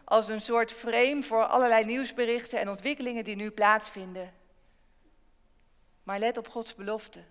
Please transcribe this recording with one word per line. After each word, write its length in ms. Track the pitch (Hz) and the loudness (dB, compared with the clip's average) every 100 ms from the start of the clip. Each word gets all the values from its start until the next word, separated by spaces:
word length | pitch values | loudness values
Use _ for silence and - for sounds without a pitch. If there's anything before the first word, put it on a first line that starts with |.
als 240 | - 226 214 | 2 4 4
een 140 | 220 | -6
soort 300 | 214 233 226 | 0 0 0
frame 520 | - 233 233 254 294 | -4 -2 4 4 2
voor 220 | 269 226 220 | 0 2 4
allerlei 400 | 254 247 226 214 | 4 6 4 4
nieuwsberichten 720 | 247 262 - 233 240 - 233 | -2 -4 -2 0 -2 -2 -4
en 100 | 202 | -4
ontwikkelingen 540 | 196 269 285 247 233 | -4 -6 -4 -4 -6
die 120 | 214 202 | -6 -6
nu 160 | 214 | -6
plaatsvinden. 840 | 214 208 214 - 196 185 185 180 _ _ _ _ _ _ _ _ _ _ _ _ _ _ _ _ _ | 2 4 4 0 -12 -12 -12 -14 _ _ _ _ _ _ _ _ _ _ _ _ _ _ _ _ _
Maar 160 | - 202 | -8 -2
let 180 | 226 233 | 0 -2
op 100 | 226 | -8
Gods 280 | 233 226 - | -10 -10 -10
belofte, 480 | 202 214 - 175 175 | -6 -6 -8 -20 -20